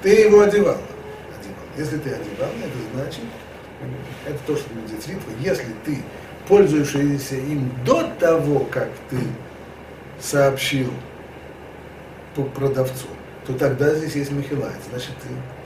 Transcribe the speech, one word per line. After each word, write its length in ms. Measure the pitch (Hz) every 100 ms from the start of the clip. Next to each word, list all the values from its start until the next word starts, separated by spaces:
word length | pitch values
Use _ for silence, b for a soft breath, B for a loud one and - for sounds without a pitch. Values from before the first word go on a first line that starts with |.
Ты 80 | 190
его 300 | 220 214 208
одевал. 360 | 196 202 170 -
Одевал. 920 | - - - - - - - - - 156
Если 220 | 147 147
ты 120 | 135
одевал, 400 | - 101 101 - -
это 320 | 110 123 110
значит, 300 | 127 147 - 117 - - - - - 127 127 127 - -
это 120 | 143 -
то, 100 | 143
что 120 | -
мы 120 | 113 107
здесь 180 | 107 143
ритва. 220 | 190 120 113
Если 320 | 180 - 117 107
ты 180 | 156 135 - B B B -
пользуешься 880 | 202 170 151 135 143 143 139 - 131
им 340 | 143 147 127 127
до 200 | 127 330 - -
того, 400 | 170 160 143 139 123
как 180 | 127 - - -
ты 80 | 127 - - - - - - - - - -
сообщил 720 | - 143 139 135 - 139 127 - - - - - - - - - - - - - -
п-, 100 | 147
продавцу, 640 | 127 - 135 131 127 - - - - - -
то 60 |
тогда 400 | 127 139 127 151
здесь 200 | 156 151
есть 180 | 143 143
махила, 340 | 143 135 139 107
это 240 | - -
значит, 200 | 123 - -
ты 60 | 127 127 - -